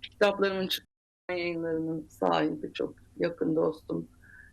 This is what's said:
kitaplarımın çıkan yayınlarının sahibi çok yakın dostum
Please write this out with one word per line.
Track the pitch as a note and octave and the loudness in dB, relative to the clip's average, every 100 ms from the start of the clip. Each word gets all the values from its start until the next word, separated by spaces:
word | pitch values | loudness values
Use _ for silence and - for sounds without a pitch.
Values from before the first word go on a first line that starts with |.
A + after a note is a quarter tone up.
kitaplarımın | - - G#3 G3 G3 F#3+ F#3 | -8 2 4 4 2 0 -2
çıkan | - - _ _ _ - F3+ | -4 -6 _ _ _ -8 -4
yayınlarının | F3 E3+ E3 D#3+ D#3+ D#3+ D3+ | -2 -2 -2 -2 -2 -4 -6
sahibi | - F#3 E3 D#3 - - | -2 2 4 2 0 -6
çok | - - - - - | -4 -6 -6 -14 -2
yakın | E3+ - D#3+ D#3+ | -2 0 0 2
dostum | E3 D#3+ - E3+ E3+ - - - - | 2 0 -6 -6 -6 -14 -20 -20 -4